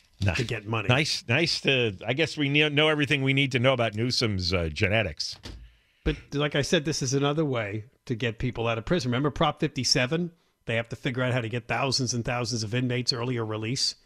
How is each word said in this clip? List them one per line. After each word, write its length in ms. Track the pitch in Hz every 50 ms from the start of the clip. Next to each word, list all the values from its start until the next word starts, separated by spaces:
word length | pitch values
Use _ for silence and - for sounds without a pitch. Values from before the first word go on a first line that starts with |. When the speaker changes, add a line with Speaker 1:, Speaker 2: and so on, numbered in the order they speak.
| _ _ _ _
Speaker 1:
Ni-, 140 | 98 101 82
Speaker 2:
to 80 | - 120
get 220 | 110 123 107 101
money. 220 | 104 113 110 98 123
Speaker 1:
Nice, 340 | 123 143 160 - - - - -
nice 320 | 117 151 170 - - -
to. 340 | - 156 135 127 120 110 95 92 -
I 80 | 110 123
guess 220 | 147 160 - -
we 120 | 151 147 139
ne-, 200 | 143 151 151 151
know 180 | 147 143 156 156
everything 340 | 156 147 147 131 156 139
we 100 | 135 135
need 200 | 135 139 139 131
to 80 | 135 123
know 120 | 120 135
about 220 | 135 120 117 110 104
Newsom's, 580 | 107 117 127 123 - 131 110 101 92 90 85
uh, 160 | 95 90 85 80
genetics. 640 | 76 - 104 92 104 113 104 82 73 - - - - - - - - - - - - _ _ _ _ _ _
Speaker 2:
But 120 | 160 147 - - -
like 240 | - 143 147 147 -
I 60 | 147
said, 220 | 131 - 190 165 139
this 160 | 165 143 -
is 140 | 147 123 135
another 300 | 139 139 143 147 160 160
way 400 | 143 127 117 107 101 101 110 107 - _ _ _
to 100 | - 123
get 220 | 107 127 117 110 -
people 260 | - 123 104 117 113
out 120 | 117 113 113
of 60 | 110
prison. 260 | - 175 180 113 123
Remember 180 | 120 123 147 143
Prop 300 | - - 175 147 147 -
fifty-seven? 720 | 165 151 - 139 123 - - 143 127 127 160 165 175 165 - _ _ _ _ _ _
They 80 | - 113
have 120 | 113 117 -
to 80 | 127
figure 260 | - - 147 120 127
out 100 | 127 127
how 80 | 120 127
to 60 | 113 113
get 200 | 120 120 - -
thousands 440 | 120 120 139 135 127 - 131 113 123
and 100 | 120 113
thousands 380 | 131 120 120 123 113 123 110 110
of 100 | 101 120
inmates 380 | 127 127 123 123 123 123 -
earlier 320 | 135 117 120 127 127 117 113
release. 500 | 107 107 107 110 110 135 - - - - - _